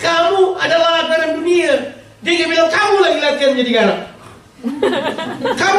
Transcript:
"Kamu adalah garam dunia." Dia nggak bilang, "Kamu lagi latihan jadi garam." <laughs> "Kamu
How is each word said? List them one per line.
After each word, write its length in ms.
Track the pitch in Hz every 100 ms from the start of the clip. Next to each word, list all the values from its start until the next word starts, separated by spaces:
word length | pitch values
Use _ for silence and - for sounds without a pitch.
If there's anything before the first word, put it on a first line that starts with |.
"Kamu 560 | 330 330 339 392 370 370
adalah 500 | 294 330 330 330 320
garam 320 | 320 320 320
dunia." 560 | 339 349 311 269 247 - - -
Dia 80 | 320 339
nggak 100 | 330
bilang, 180 | 320 330
"Kamu 240 | - 403 392
lagi 140 | 339 302
latihan 320 | 302 285 277
jadi 160 | 254 240
garam." 280 | 233 202 - - - - - - -
<laughs> 1000 | 247 285 - 302 302 311 320 - 508 -
"Kamu 180 | 359